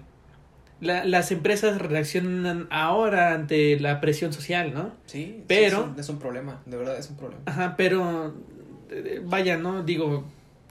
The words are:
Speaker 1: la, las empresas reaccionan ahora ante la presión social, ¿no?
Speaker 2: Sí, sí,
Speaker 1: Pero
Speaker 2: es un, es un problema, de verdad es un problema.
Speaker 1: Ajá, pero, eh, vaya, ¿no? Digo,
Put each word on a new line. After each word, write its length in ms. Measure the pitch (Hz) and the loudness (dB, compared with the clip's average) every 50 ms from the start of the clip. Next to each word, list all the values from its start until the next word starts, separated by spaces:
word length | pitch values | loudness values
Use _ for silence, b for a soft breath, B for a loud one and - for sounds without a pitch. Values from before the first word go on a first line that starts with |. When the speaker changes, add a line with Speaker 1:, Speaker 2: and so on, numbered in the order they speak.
| - - - _ _ - - - - _ _ - - - - - | -12 -16 -20 _ _ -20 -20 -20 -20 _ _ -20 -20 -20 -16 -8
Speaker 1:
la, 240 | 160 165 180 180 190 | -2 -2 -2 0 2
las 240 | 185 180 180 170 - | 4 4 4 4 2
empresas 500 | 190 170 151 196 208 202 220 214 196 196 | -2 0 2 2 2 4 4 2 2 2
reaccionan 880 | 185 160 151 156 151 - - 180 180 180 180 180 180 180 170 170 165 - | -2 0 0 0 0 0 0 -2 0 0 -2 -2 -2 -2 -4 -4 -6 -4
ahora 600 | 151 156 160 160 185 220 226 214 202 180 175 170 165 | -2 0 0 2 4 4 4 4 4 4 4 4 4
ante 480 | 156 156 147 156 151 151 147 147 139 | 0 -2 0 2 4 6 6 4 4
la 200 | 143 143 143 143 160 | 2 0 0 2 2
presión 320 | 156 147 - 175 165 147 | 0 2 2 0 -4 -4
social, 400 | - - - 175 175 170 147 127 | -6 -6 -2 -2 -2 -2 -2 -4
¿no? 180 | 147 180 220 - - - | -6 -6 -8 -8 -14 -20
Speaker 2:
Sí, 300 | - - 139 156 185 220 220 | -14 -10 -10 -10 -10 -10 -12
sí, 60 | - | 0
Speaker 1:
Pero 320 | - 180 208 214 196 190 202 | 2 6 6 6 6 6 2
Speaker 2:
es 60 | 226 147 139 | 0 -2 -4
un, 80 | 143 | -8
es 80 | 143 151 | -8 -8
un 80 | 147 147 | -8 -6
problema, 420 | - 127 123 127 139 139 131 123 - | -6 -6 -6 -6 -8 -10 -12 -14 -14
de 100 | 127 123 | -10 -8
verdad 220 | 120 123 131 135 - | -6 -6 -6 -6 -6
es 100 | 147 - | -8 -12
un 80 | 143 | -14
problema. 240 | - 135 123 - - 139 | -14 -14 -14 -14 -10 -8
Speaker 1:
Ajá, 280 | 160 143 170 180 180 175 - | -6 -2 -2 -2 -2 0 2
pero, 560 | 185 185 185 185 180 170 170 160 160 156 151 - - - - - - - - - - - | 4 4 4 4 2 0 -2 -2 -4 -6 -8 -10 -16 -18 -20 -20 -20 -20 -20 -20 -16 -12
eh, 320 | - - - - - - 175 | -10 -8 -6 -6 -6 -6 -4
vaya, 320 | 175 185 196 185 185 170 | -2 0 2 2 2 2
¿no? 260 | 160 170 180 190 190 170 | 0 0 -2 -4 -4 -2
Digo, 400 | 156 175 156 160 147 147 139 - B B B B B B _ _ - | -2 0 0 0 0 0 -2 -4 B B B B B B _ _ -20